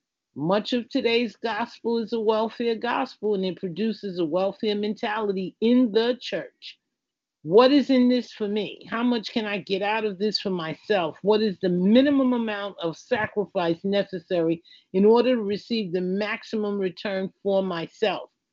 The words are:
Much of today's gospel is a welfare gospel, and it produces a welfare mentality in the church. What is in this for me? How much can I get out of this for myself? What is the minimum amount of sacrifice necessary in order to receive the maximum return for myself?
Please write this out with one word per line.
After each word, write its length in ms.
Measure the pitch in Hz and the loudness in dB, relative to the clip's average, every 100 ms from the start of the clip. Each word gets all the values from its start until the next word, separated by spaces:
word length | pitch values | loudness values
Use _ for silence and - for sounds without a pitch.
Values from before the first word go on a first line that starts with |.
| _ _ _ 127 | _ _ _ -6
Much 380 | 156 202 214 | 0 0 0
of 140 | 247 226 | -4 -2
today's 460 | 277 226 233 240 - | -2 0 0 0 -4
gospel 600 | 226 208 226 - 226 233 | -6 -4 -6 -6 -4 -2
is 160 | 220 | -2
a 60 | 233 | -2
welfare 560 | 214 220 226 - 233 226 | 0 0 -2 -2 -4 -2
gospel, 580 | 233 233 - - 208 | -4 -4 -4 -6 -4
and 120 | 202 185 | -2 -2
it 120 | 170 | -4
produces 600 | 190 160 220 208 202 180 | -8 -4 -4 -4 -8 -4
a 60 | 165 | -2
welfare 500 | 175 196 190 220 208 | 0 -2 -2 -4 -2
mentality 800 | 208 214 233 214 208 190 185 - | -4 -4 -4 -4 -4 -4 -6 -2
in 300 | 226 247 254 | 4 4 4
the 220 | 202 233 254 | 2 0 -2
church. 560 | - 180 - _ - - _ _ _ _ _ _ 151 | -6 -8 -8 _ -20 -20 _ _ _ _ _ _ 2
What 260 | 190 262 | 6 8
is 200 | 285 247 | 6 4
in 180 | 262 247 | 4 4
this 220 | 247 226 | 2 -2
for 160 | - 208 | -8 -4
me? 400 | 208 175 - - | -4 -4 -10 -8
How 140 | 226 | -2
much 280 | 247 240 196 | 0 -2 -2
can 140 | 240 214 | -4 -4
I 140 | 202 | -6
get 240 | 151 190 | -4 -2
out 200 | 202 220 | 0 0
of 140 | 214 180 | -2 -2
this 220 | 214 190 | -2 -2
for 100 | 208 | -4
myself? 640 | 185 160 151 - 202 165 - | -4 -4 -8 -2 0 0 -2
What 220 | 185 214 | 0 2
is 160 | 220 180 | 2 0
the 80 | 190 | 0
minimum 640 | 180 185 233 277 277 254 | 2 6 6 6 4 2
amount 420 | 247 220 208 202 196 | 0 -2 -6 -8 -6
of 160 | 165 156 | -8 -8
sacrifice 800 | - 233 214 - 196 196 170 170 | -4 -2 -2 -4 -4 -2 -2 -2
necessary 800 | 196 202 196 185 - 180 165 165 - - _ | -2 -2 -2 -8 -4 0 0 -2 -8 -20 _
in 120 | 185 208 | 4 6
order 300 | 233 240 247 | 6 4 2
to 80 | |
receive 500 | 202 202 - 226 190 | 0 -4 -4 -4 -2
the 80 | 180 | -2
maximum 800 | 180 190 208 220 - 220 208 202 | -2 -2 -4 -6 -6 -4 -4 -2
return 520 | 190 170 214 190 190 - | -4 -4 -6 -4 -6 -6
for 180 | 202 196 | 0 0
myself? 720 | 190 170 165 - 208 156 - _ _ | 0 -4 -8 -2 -2 -2 -8 _ _